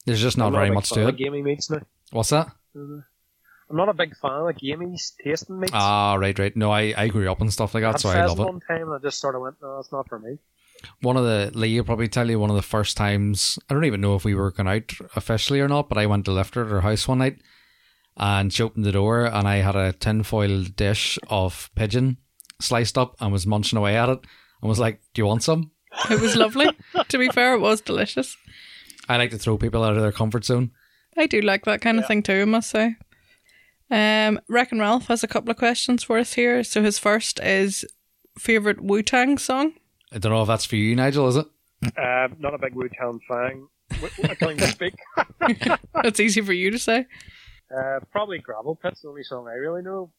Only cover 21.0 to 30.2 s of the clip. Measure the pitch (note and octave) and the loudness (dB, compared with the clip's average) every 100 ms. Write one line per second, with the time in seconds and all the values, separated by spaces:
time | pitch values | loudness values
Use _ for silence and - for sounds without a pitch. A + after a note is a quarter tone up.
21 | - - - G#2 F#2 - - - G#2+ A#2+ | -2 -6 -4 -2 -2 -4 -8 -4 0 2
22 | C3 B2+ _ _ - - - A#2+ A2+ B2+ | 0 -2 _ _ -20 -10 -2 0 0 0
23 | B2+ - G#2+ G2 F#2 G#2+ G#2 A2+ G2+ A2 | -2 -2 -2 0 0 0 0 0 2 2
24 | B2 C3 - - _ _ A2 A2 A2+ G#2+ | 2 0 -6 -20 _ _ -2 0 0 -2
25 | _ - G#2 A2+ - D#3+ D#3 _ _ - | _ -2 0 2 2 0 -2 _ _ -6
26 | - A3 A3 A3+ A3 C4 D4+ - - F4+ | 0 2 2 4 2 4 2 0 -4 -4
27 | - C4+ B3+ B3 B3+ B3 G3 A3 - F#3 | 0 2 2 4 2 4 2 0 0 -2
28 | G#3 - C4+ - - - - - - - | -2 -4 -6 -8 -20 -20 -20 -20 -20 -10
29 | - A#2+ A#2+ A2 A#2 G#2 A#2 A2+ A2+ G#2+ | -2 0 0 -2 -2 0 0 0 2 2
30 | G#2+ - | 2 0